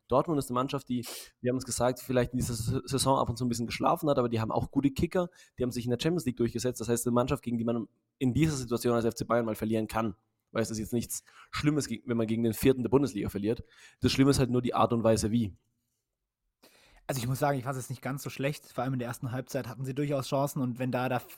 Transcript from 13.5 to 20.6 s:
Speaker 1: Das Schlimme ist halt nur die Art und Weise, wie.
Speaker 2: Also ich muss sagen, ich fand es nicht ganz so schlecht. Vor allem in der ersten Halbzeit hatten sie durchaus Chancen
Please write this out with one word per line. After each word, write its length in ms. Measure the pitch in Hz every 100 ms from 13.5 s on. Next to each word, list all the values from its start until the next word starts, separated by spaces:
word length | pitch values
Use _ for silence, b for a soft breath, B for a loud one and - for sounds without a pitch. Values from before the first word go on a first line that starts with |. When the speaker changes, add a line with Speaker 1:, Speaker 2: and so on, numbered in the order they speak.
| 123 - b b b
Speaker 1:
Das 140 | 127
Schlimme 180 | - 139
ist 80 | 135
halt 120 | 123
nur 120 | 123
die 100 | 120
Art 200 | - 113
und 100 | 117
Weise, 300 | 110 110 104
wie. 200 | 117 101 - _ _ _ _ _ _ _ _ _ _ b b b b -
Speaker 2:
Also 120 | 135
ich 60 | 120
muss 140 | 127
sagen, 180 | 143 139
ich 60 |
fand 120 | 123 131
es 140 | -
nicht 120 | 127
ganz 200 | 127 139
so 80 | 127
schlecht. 340 | - 135 147 -
Vor 120 | -
allem 80 | 127
in 80 | 131
der 80 | 117
ersten 240 | - 127
Halbzeit 340 | 131 131 135 120
hatten 180 | 117
sie 120 | 131 131
durchaus 320 | 147 139 127
Chancen 340 | 139 139 151